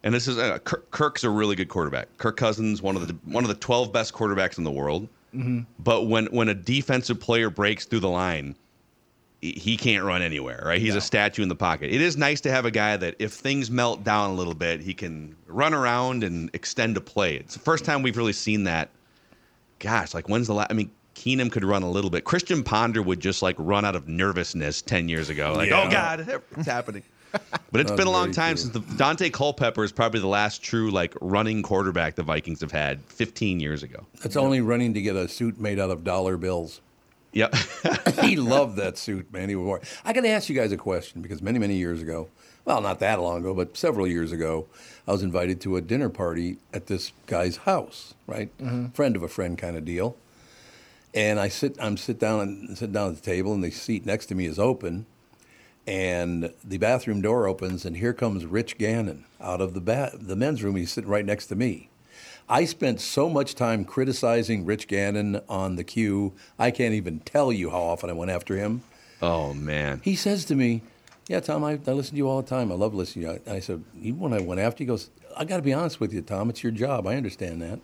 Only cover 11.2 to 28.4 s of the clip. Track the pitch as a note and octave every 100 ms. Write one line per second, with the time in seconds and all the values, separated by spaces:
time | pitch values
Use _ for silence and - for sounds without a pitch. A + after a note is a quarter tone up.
11.2 | G#2 - G2 F2 F2+ D#2 C#2+ A#2+ E3+ D3
12.2 | D3 D3 C#3+ C3 A#2 A2 G#2+ G#2 F2 -
13.2 | G#2+ - C3+ C#3 A#2+ B2 A#2+ - G2+ G#2
14.2 | G2+ F#2+ F2 E2 E2+ E2 E2+ F#2 F#2 D#2
15.2 | D2+ D#2 - F2+ D3 D#3 B2+ A#2+ B2+ B2+
16.2 | G#2 E2+ E2 - - - A2+ G2+ - -
17.2 | F#2+ C#2 - - - D#3+ - C#3+ C3 A2+
18.2 | A#2 G2 - G#2+ F#2+ E2 D#2 _ _ _
19.2 | _ - _ _ _ _ G2+ A2+ F2 E2+
20.2 | E2 G#2+ A#2 G#2 G#2 A2 G2 - _ -
21.2 | - C3 B2 A#2 F#2+ G2+ F2+ F2+ G2 E2+
22.2 | - F3 F3 E3+ A#2+ G#2+ A#2 A2 F#2 F2+
23.2 | F#2 F#2+ F#2 F2+ D#2+ G2+ G#2 F2+ C#2+ E2
24.2 | F#2+ F2+ F2 E2+ D2 D2+ - F#2+ E2+ E2
25.2 | D2 D2 D2 D#2 E2 E3 F#3+ G3+ E3+ D#3+
26.2 | E3 C4+ - - D#3+ A#2+ A#2+ G2+ - _
27.2 | - G3+ - - - A2+ D3+ G#2 F#3+ F#3
28.2 | F3+ -